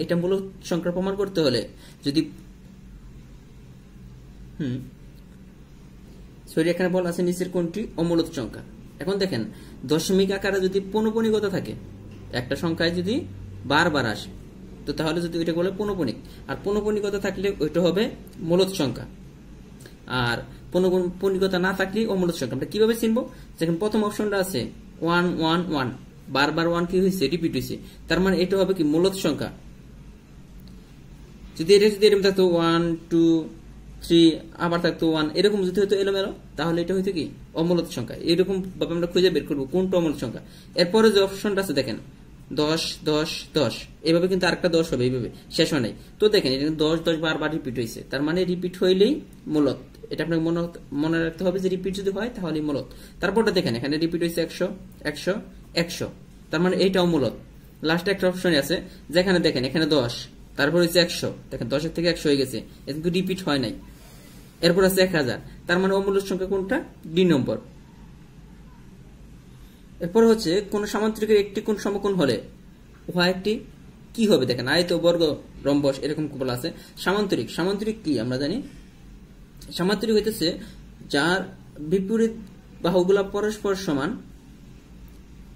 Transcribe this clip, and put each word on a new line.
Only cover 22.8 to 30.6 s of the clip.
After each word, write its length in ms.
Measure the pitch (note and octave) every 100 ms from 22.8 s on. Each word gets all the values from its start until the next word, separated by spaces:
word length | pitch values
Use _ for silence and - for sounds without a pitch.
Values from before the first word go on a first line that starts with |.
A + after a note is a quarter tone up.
| A3 A3+
চিনবো? 200 | A3+ A3+ - - - -
যেখানে 200 | E3 E3+
প্রথম 160 | G#3+ A3 G#3
অপশনটা 300 | G#3 G#3+ G3+ F#3
আছে 160 | C3 G#2+ - - -
ওয়ান 220 | D#3+ F3 F3 E3
ওয়ান 200 | D#3+ E3 F3
ওয়ান, 160 | D3+ B2 B2+ - - - C3+
বারবার 300 | D3 D#3 E3
ওয়ান 120 | E3+ F3
কি 80 | F#3
হয়েছে? 200 | F#3+ F#3+ C3+
রিপিট 180 | E3+ E3 C3
হয়েছে। 180 | B2 A2+ - - -
তার 120 | E3
মানে 120 | F#3+ F3
এটা 120 | F#3 G3
হবে 120 | F3+ F#3+
কি? 60 | D3+
মূলদ 220 | D#3 F#3 F#3+ E3+
সংখ্যা। 240 | C3 G#2 - - - - - - - - - - -